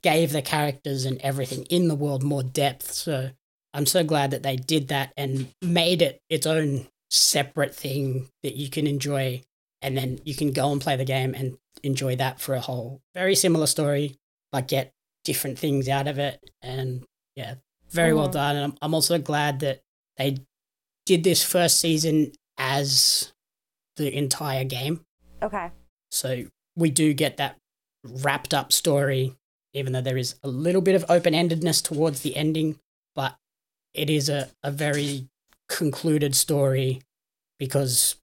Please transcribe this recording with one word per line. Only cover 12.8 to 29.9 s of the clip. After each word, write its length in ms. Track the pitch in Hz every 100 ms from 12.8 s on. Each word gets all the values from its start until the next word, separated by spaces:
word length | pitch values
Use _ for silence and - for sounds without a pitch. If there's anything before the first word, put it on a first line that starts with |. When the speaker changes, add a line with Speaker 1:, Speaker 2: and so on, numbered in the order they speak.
| 117 135 _
Speaker 1:
very 200 | 180 185
similar 320 | 196 190 165 151
story, 500 | - 151 143 147 135 _ _ _
but 180 | 135 131
get 240 | 139 131 _ _ _
different 340 | - 143 135 127
things 300 | 156 139 131
out 180 | 139 139
of 100 | 139
it. 220 | 139 - - _
And 420 | 127 127 131 127 113 _ _
yeah, 200 | - - 127 _ _ _
very 220 | 165 165
well 120 | 156
Speaker 2:
Mm-hmm. 80 | 143
Speaker 1:
done. 240 | 143 143 143
And 80 | 143
I'm, 60 | -
I'm 120 | 147
also 240 | 160 - 170
glad 420 | 139 147 147 139
that 220 | 147 131 _ _ _ -
they 220 | 139 135 - _ _ _ _ _
did 180 | - 180
this 200 | 175 170
first 340 | - 180 170 -
season 540 | 165 156 160 156 147 - _ -
as 760 | 131 139 139 131 - - - _ _ _ _ _ _ -
the 200 | 147 127
entire 480 | 139 - 151 135
game. 360 | 131 127 135 170 _ _ _ -
Speaker 2:
Okay. 280 | 214 208 175 - _ _ _
Speaker 1:
So 340 | - 131 127 101 _ _ -
we 140 | 165
do 220 | 147 156
get 240 | 143 147 -
that 200 | 139 - _ _ _ _
wrapped 500 | 120 127 143 143 -
up 180 | 147 139
story, 640 | - - 143 139 135 131 - _ _ _
even 180 | 139 131